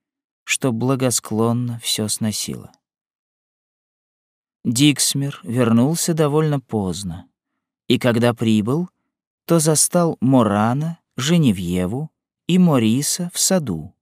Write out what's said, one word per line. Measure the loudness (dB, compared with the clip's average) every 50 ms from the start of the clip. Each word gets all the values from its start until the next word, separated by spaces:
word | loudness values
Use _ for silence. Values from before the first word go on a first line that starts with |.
| _ _ _ _ _ _ _ _ _
что | -8 -6 -4 -2 -2
благосклонно | -2 0 0 -2 0 0 0 -2 -2 -2 -4 -4 -2 0 0 0 0 -2 -2 -4 -8 -8
всё | -6 -6 -4 -4 -4 -4
сносила. | -4 -4 -4 -4 -4 -4 -8 -8 -10 -12 -14 -20 _ _ _ _ _ _ _ _ _ _ _ _ _ _ _ _ _ _ _ _ _ _ _ _ _ _ _ _ _ _ _ _ _ _ _ _ _ _ -6
Диксмир | -4 0 2 2 2 2 2 -2 -2 -2 -4 -4 -6 -8 -10
вернулся | -10 -4 0 0 2 4 4 4 4 2 0 -2 -2 -2 0
довольно | 0 0 2 2 0 0 0 -2 -4
поздно, | -4 _ -4 -4 -2 -4 -4 -6 -8 -10 -10 -12 -14 _ _ _ _ _ _ _ _ _ _ _ _
и | 0 0 2
когда | 2 2 2 4 2 2 2
прибыл, | 0 0 2 2 2 2 0 -2 -2 -4 -6 -10 _ _ _ _ _ _ _ _ _ _
то | 0 0 2
застал | 2 2 2 2 0 0 0 0 0 0 0 0
Морана, | 2 4 4 4 4 4 2 2 2 0 0 -2 -4 -6 -8 -10 _ _ _
Женевьеву | -6 -2 0 2 4 4 4 2 0 -2 -2 -2 -2 -2 -2 -4 -6 -8 -10 -14 _ _ _ _ _ _ 0
и | 2 4
Мориса | 4 4 4 4 2 2 2 0 0 -4 -4 -6 -6 -8
в | -6 -4
саду | -2 0 0 0 -2 -4 -6 -8 -8 -14 -18 _